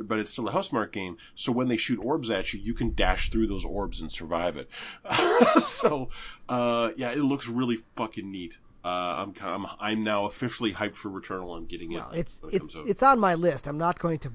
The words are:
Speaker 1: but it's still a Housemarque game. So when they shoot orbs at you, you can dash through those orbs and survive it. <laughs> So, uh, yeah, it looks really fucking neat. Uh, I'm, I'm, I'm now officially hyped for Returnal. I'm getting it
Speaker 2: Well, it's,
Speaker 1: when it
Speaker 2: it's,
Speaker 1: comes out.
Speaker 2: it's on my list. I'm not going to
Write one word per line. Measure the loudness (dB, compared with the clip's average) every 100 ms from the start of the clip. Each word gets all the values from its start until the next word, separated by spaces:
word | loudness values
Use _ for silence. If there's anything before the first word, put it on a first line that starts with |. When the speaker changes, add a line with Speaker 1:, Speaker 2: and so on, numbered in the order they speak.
Speaker 1:
but | -2 -2
it's | 0
still | -4 0
a |
Housemarque | 0 0 0 -2
game. | -4 -6 -8 -14
So | -4 0
when | 2 2
they | 2
shoot | 0 0
orbs | 0 -2 0
at | -2 -2
you, | -4
you | -4
can | 0 0
dash | 4 4 4 2
through | 4
those | 2 0
orbs | -2 -2 -4 -4
and | -6
survive | -8 -2 0 0 -2
it. | -10 -14 -14 -12
<laughs> | -2 2 4 8 8 8
So, | 4 2 2 2 -2 -8 -12 -14 -4
uh, | 0 2 2 0
yeah, | -2 -2
it | 0
looks | 2 0 -2
really | -2 0 -2 -4
fucking | -6 -6 -6 -8
neat. | -8 -10 -14 -20 -8
Uh, | -4 -2 -2 -4
I'm, | -6 -8
I'm, | -6 -4 -6 -6
I'm | -2 0
now | 2 0
officially | 0 -2 -6 -2 -2
hyped | -2 -4 -4
for | -8
Returnal. | -8 -6 -6 -6
I'm | -8 -8
getting | -8 -8
it | -8
Speaker 2:
Well, | -6
it's, | -6 -6 -10
Speaker 1:
when | -4
it |
Speaker 2:
it's, | -4
Speaker 1:
comes | -4
out. | -6 -4
Speaker 2:
it's | 4
on | 6 8
my | 6
list. | 4 2 0
I'm | -4 -2
not | -2 0
going | -2 -2
to | -6